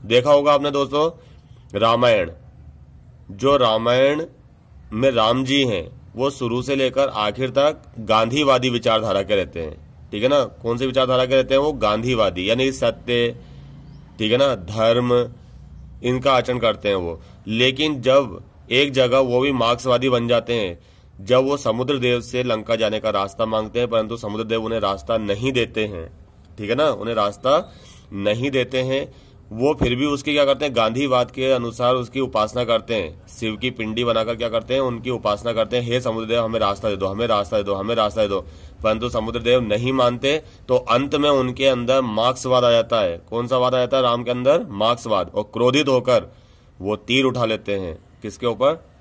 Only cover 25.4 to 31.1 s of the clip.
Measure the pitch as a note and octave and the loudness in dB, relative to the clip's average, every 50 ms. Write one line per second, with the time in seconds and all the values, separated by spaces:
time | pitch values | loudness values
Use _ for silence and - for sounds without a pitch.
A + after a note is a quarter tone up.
25.4 | A#2+ C3+ C3+ B2 A#2 A#2 - A2+ G#2+ G#2 G2+ E2+ E2 E2 - - - - - - | -2 -2 0 0 -2 -2 -2 -6 -6 -6 -6 -12 -14 -14 -18 -20 -20 -20 -20 -20
26.4 | - - - - G#2 G2+ A#2 C3 D#3 D3+ A#2+ G2 G#2 A2+ A#2 A2 G#2 G2+ G#2 - | -20 -20 -14 -12 -4 -4 0 0 0 0 0 -2 -6 -4 -2 0 0 -2 -2 -2
27.4 | - B2+ C#3+ E3 G3+ - - - - - - - - - G2+ G2 G2 G#2 G#2+ A#2 | 0 2 2 2 0 -4 -18 -20 -20 -20 -20 -20 -20 -12 -10 -2 0 0 0 0
28.4 | B2+ C#3+ C3 C3 B2 B2 C3 B2+ B2+ C3 C3+ C#3 C#3+ - - - - - - - | -2 -2 0 0 -2 0 -2 -2 -2 0 -2 -4 -4 -6 -14 -20 -20 -20 -20 -20
29.4 | - - G#2 A2 B2+ D3 D3+ - - B2 B2 B2 C#3+ D3 C#3+ C#3 - D3+ D3 D3 | -18 -14 -6 0 0 0 2 2 0 0 0 0 0 -2 -2 -2 -2 -2 2 2
30.4 | C#3+ C#3 C#3 A#2+ D3 D3 B2+ A#2 A2+ A2 A2+ B2+ C#3+ C#3 | 4 4 2 0 0 -2 0 2 0 2 0 -2 0 2